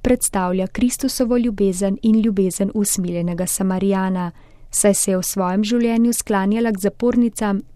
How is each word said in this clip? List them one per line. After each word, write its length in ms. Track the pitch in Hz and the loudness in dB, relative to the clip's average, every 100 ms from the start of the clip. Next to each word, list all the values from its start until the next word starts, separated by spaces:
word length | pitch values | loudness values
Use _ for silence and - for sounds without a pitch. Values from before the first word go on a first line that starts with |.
predstavlja 680 | - 247 - 202 180 185 185 | 0 0 0 -2 -2 -2 -2
Kristusovo 680 | - 247 - 269 - 240 247 | -2 -2 0 -4 -2 0 2
ljubezen 600 | 240 208 196 180 196 196 | 0 0 0 0 -2 0
in 180 | 220 220 | 2 4
ljubezen 520 | 220 202 185 - 196 | 2 0 -2 0 -2
usmiljenega 760 | 214 202 - 175 175 175 170 180 | 0 -2 -2 -2 -2 -4 -4 -4
Samarijana, 840 | - 190 185 196 190 190 185 175 - - - - | -2 -2 0 0 0 0 -2 -4 -10 -20 -20 -6
saj 220 | - 208 | 2 4
se 180 | 196 - | 4 0
je 60 | 185 | -2
v 60 | |
svojem 400 | 180 196 180 190 | -2 -2 0 0
življenju 500 | 214 240 233 233 233 | 0 2 2 2 2
sklanjala 580 | 226 - 202 196 220 233 | 0 -2 0 2 0 0
k 80 | 196 | 0
zapornicam 840 | 202 - 240 247 233 - 214 196 - | -2 0 0 2 2 0 -2 -2 -6